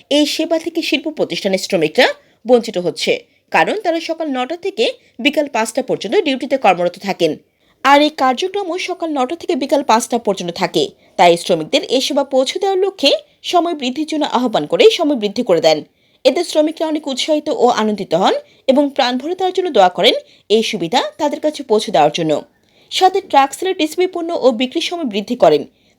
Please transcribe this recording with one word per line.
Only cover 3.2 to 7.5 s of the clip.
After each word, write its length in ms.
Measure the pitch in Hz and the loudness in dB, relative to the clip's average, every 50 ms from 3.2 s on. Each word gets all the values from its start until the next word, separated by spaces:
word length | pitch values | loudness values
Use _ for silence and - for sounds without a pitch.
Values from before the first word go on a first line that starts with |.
| - _ _ _ _ - | -4 _ _ _ _ -2
কারণ 240 | - 180 160 - 381 427 | 2 2 2 2 0 -2
তারা 160 | 440 349 320 330 | -2 -2 -2 -2
সকাল 260 | 330 - 320 320 320 302 262 | -4 -6 -6 -6 -4 -4 -4
নটা 200 | 254 254 262 330 | -4 -4 -6 -6
থেকে 280 | 349 - 392 381 - 240 480 508 _ _ _ _ - | -6 -6 -8 -2 -2 -2 -2 -2 _ _ _ _ -2
বিকাল 260 | 226 294 302 311 294 285 | -2 0 2 0 -2 -2
পাঁচটা 300 | - 220 226 - - 269 | -2 -2 -2 -2 -4 -6
পর্যন্ত 320 | 262 - 170 - - 196 277 415 349 | -2 -2 -4 -4 -4 -2 0 0 0
ডিউটিতে 320 | 294 269 247 294 247 277 269 | 0 -2 -4 -2 -4 -4 0
কর্মরত 380 | - 202 180 170 175 180 - - - | 2 2 2 2 0 -4 -4 -4 -8
থাকেন। 260 | 196 175 - 175 156 - - _ _ | -8 -2 0 0 -2 -2 -4 _ _